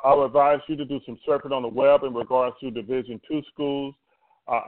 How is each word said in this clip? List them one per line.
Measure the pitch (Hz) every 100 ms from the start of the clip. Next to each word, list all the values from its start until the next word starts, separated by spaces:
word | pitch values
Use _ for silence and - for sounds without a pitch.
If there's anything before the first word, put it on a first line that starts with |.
| 135
I |
would | 143 131
advise | 143 143 143 -
you | 147
to | 135
do | 139 -
some | 110 -
surfing | 143 139
on | 135
the | 120
web | 120 139 143
in | 139
regards | 120 117 127 123 -
to | 135
Division | 113 104 127 123 110 -
two | 156 -
schools. | - 143 139 139 - _ _ _ _ -
Uh, | 117